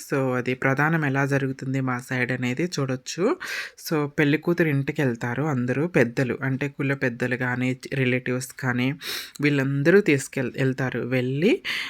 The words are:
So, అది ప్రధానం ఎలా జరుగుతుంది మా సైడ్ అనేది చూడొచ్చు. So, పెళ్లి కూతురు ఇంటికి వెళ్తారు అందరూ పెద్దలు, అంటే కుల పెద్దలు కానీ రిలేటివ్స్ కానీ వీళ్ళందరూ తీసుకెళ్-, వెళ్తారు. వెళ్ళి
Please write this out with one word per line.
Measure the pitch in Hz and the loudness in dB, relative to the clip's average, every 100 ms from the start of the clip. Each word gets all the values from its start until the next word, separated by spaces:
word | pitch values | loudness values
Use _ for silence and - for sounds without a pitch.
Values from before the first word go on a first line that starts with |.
| - | -4
So, | 143 131 | -2 0
అది | 127 123 | 0 -2
ప్రధానం | 127 135 135 151 165 | 0 0 2 2 2
ఎలా | 147 135 139 | 0 0 2
జరుగుతుంది | 139 135 131 - 135 | 0 -2 -4 -4 -2
మా | 131 123 | -2 -4
సైడ్ | 127 127 123 | -4 -2 0
అనేది | 127 123 127 | 0 -2 -2
చూడొచ్చు. | 175 - 135 131 - - 208 370 - - - - - | -2 -2 -4 -4 -6 -2 0 0 -6 -10 -10 -12 -4
So, | 160 147 | -2 0
పెళ్లి | - 147 151 | 2 2 2
కూతురు | 175 175 165 | 2 2 2
ఇంటికి | 139 139 143 | 2 0 0
వెళ్తారు | 135 117 123 120 | 0 0 -4 -2
అందరూ | 156 131 123 127 175 | -2 0 0 0 2
పెద్దలు, | 170 120 131 127 104 | 2 2 2 -2 -2
అంటే | 135 131 143 | -2 -2 -4
కుల | - 139 | -4 -2
పెద్దలు | 139 131 120 127 123 | 0 -2 -2 -2 -2
కానీ | 127 123 127 127 - | -2 -2 -2 -4 -4
రిలేటివ్స్ | 135 127 127 127 127 127 | -2 2 0 0 -4 -4
కానీ | - 131 120 127 143 - - - - | -6 -2 0 0 -2 -6 -8 -10 -2
వీళ్ళందరూ | 147 143 135 139 143 190 | 2 2 2 2 6 6
తీసుకెళ్-, | 208 139 - - 123 - | 6 2 0 -4 -4 0
వెళ్తారు. | 131 131 131 123 | 0 0 -2 -2
వెళ్ళి | 120 127 123 135 185 381 - - - | 0 0 0 2 2 2 -2 -6 -8